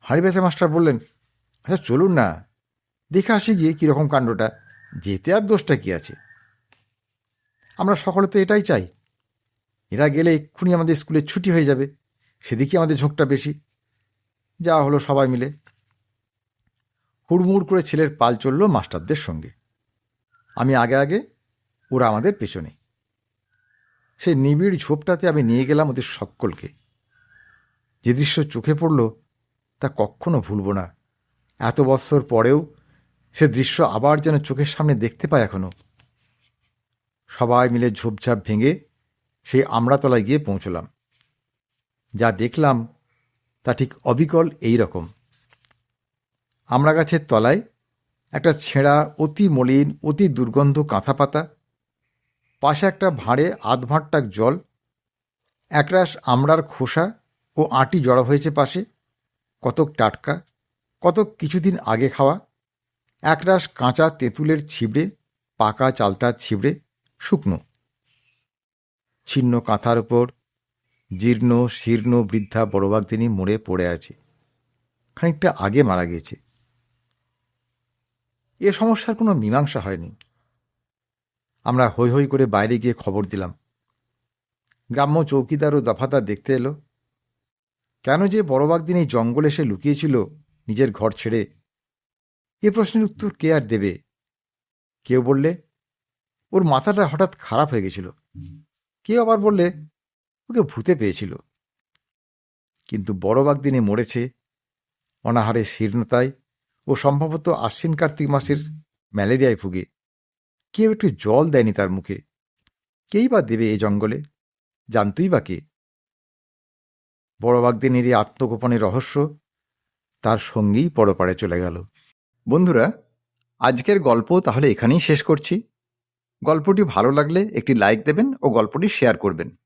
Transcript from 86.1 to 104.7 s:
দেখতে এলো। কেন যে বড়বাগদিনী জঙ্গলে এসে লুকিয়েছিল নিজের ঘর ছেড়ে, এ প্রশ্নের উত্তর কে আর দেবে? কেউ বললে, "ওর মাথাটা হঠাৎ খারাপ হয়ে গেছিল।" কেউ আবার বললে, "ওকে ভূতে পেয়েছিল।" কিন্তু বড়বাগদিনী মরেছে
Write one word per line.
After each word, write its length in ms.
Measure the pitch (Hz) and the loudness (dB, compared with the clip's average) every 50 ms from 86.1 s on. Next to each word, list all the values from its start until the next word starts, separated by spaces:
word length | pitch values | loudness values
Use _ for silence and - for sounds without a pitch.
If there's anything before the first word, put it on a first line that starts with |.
| - 139 107 | 0 -2 0
দেখতে 300 | 98 104 101 _ - 135 | -2 -6 -8 _ -2 -2
এলো। 280 | 127 120 131 147 147 _ _ _ _ _ _ _ _ _ _ _ _ _ _ _ _ _ _ _ _ _ _ _ _ _ | -2 -2 -4 -8 -10 _ _ _ _ _ _ _ _ _ _ _ _ _ _ _ _ _ _ _ _ _ _ _ _ _
কেন 240 | 127 135 156 196 | -2 0 2 0
যে 160 | 202 185 220 208 | 0 0 0 0
বড়বাগদিনী 640 | 156 131 131 143 151 165 170 160 156 180 180 165 | 0 0 0 2 2 0 0 0 -2 0 0 0
জঙ্গলে 420 | 139 - 120 113 117 120 139 151 151 | 0 0 -2 0 0 0 0 0 0
এসে 160 | 147 - 156 | 0 0 -2
লুকিয়েছিল 600 | 120 104 90 - 143 147 143 151 156 135 123 98 - - - _ _ _ _ _ - | -2 -4 -2 -2 -2 -2 0 0 0 0 0 0 -2 -8 -20 _ _ _ _ _ -8
নিজের 220 | 113 107 135 123 | 0 0 0 0
ঘর 200 | 101 - 107 110 | 0 -2 -4 -4
ছেড়ে, 360 | 104 - - 113 107 117 104 - _ _ _ _ _ _ _ _ _ _ _ _ _ _ _ _ _ _ _ _ _ _ - | -4 -4 -6 -4 -4 -4 -4 -6 _ _ _ _ _ _ _ _ _ _ _ _ _ _ _ _ _ _ _ _ _ _ -2
এ 80 | 208 | 0
প্রশ্নের 340 | 202 226 214 185 - 226 220 | 0 2 -2 0 0 0 0
উত্তর 260 | 202 - - - 208 | 0 -2 -6 -8 -8
কে 240 | - _ - 156 160 | -8 _ -2 0 0
আর 60 | 151 | 0
দেবে? 380 | 123 104 113 110 98 101 95 98 _ _ _ _ _ _ _ _ _ _ _ _ _ _ _ _ _ _ _ _ _ | 0 -2 -2 -2 -2 -2 -4 -6 _ _ _ _ _ _ _ _ _ _ _ _ _ _ _ _ _ _ _ _ _
কেউ 180 | - 120 127 123 | 0 0 0 2
বললে, 400 | 120 139 139 139 160 175 175 _ _ _ _ _ _ _ _ _ _ _ _ _ _ _ _ _ _ - | 2 0 2 2 -2 -2 -4 _ _ _ _ _ _ _ _ _ _ _ _ _ _ _ _ _ _ -2
"ওর 120 | 190 185 | 0 2
মাথাটা 420 | 160 143 131 135 - 208 196 202 | 2 2 2 0 0 0 0 0
হঠাৎ 320 | 147 151 151 190 180 - _ | 0 0 -2 -2 -2 -2 _
খারাপ 320 | - - 110 117 151 151 | -12 -4 0 0 0 0
হয়ে 120 | 147 113 95 | 0 -4 -4
গেছিল।" 280 | 95 - 95 92 90 - _ _ _ _ 92 92 90 - - _ _ _ _ _ _ _ _ _ | -4 -8 -10 -14 -14 -16 _ _ _ _ -20 -18 -18 -20 -20 _ _ _ _ _ _ _ _ _
কেউ 180 | - 214 240 233 | -2 0 0 2
আবার 160 | 220 226 214 | 4 2 2
বললে, 340 | 202 214 208 190 175 175 175 151 151 - _ _ _ _ _ _ _ _ _ _ _ _ | 4 2 2 4 2 0 0 -6 -16 -20 _ _ _ _ _ _ _ _ _ _ _ _
"ওকে 120 | 240 247 185 | -2 -2 -2
ভূতে 320 | - - - 110 - 180 | -2 -2 -8 0 0 0
পেয়েছিল।" 420 | 143 110 101 87 - 107 92 76 - - _ _ _ _ _ _ _ _ _ _ _ _ _ _ _ _ _ _ _ _ _ _ _ _ _ _ _ _ | 0 0 -4 -4 -4 -8 -10 -10 -14 -16 _ _ _ _ _ _ _ _ _ _ _ _ _ _ _ _ _ _ _ _ _ _ _ _ _ _ _ _
কিন্তু 280 | - - 110 95 98 104 92 | -10 -8 -8 -6 -6 -8 -4
বড়বাগদিনী 600 | 90 98 110 131 139 143 143 139 135 143 131 131 | 0 0 2 2 4 2 0 0 0 0 0 0
মরেছে 500 | 113 101 101 110 120 107 - 123 120 135 _ _ _ _ _ _ _ _ | 0 0 0 -2 -4 -4 -4 -6 -6 -8 _ _ _ _ _ _ _ _